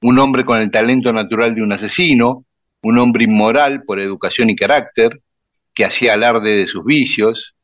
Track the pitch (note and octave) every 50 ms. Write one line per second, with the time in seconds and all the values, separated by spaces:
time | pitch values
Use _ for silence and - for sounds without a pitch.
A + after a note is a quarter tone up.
0 | A#2 A#2+ B2+ C3+ C#3 C3+ C3 C3 B2+ B2 A#2 A2 A2 G2 - A2 A2 A#2+ C3 B2+
1 | A2+ B2 A2+ A2 G#2 - A2+ G#2+ A#2+ A#2 A2+ A2 G#2+ G#2 G2+ F#2+ G#2+ G2+ - -
2 | F3+ D#3+ C#3 B2 C3 B2 B2+ C3 - _ _ _ _ _ _ _ - A2 A#2 B2
3 | B2 B2 A#2 A2+ A#2 A2 G#2+ G#2+ G#2+ A2 A#2 D3 D3 C#3 C#3 C3+ - - G2 G2
4 | G2 G2 G2 - G2 F2+ - - A#2+ A2 G2 - G2 G#2 D3 C#3+ - - - A#2
5 | A2+ A#2 - - _ _ _ _ _ _ _ _ _ _ - - G#2 F#2+ - -
6 | B2 A#2 G#2 G#2 A#2 A#2+ A2+ A2+ G#2 G#2+ G#2+ G2+ F#2 - - F2+ D#2+ A#2+ D3+ C#3+
7 | B2 - - G#2+ G#2+ A2 A#2 - - - _ _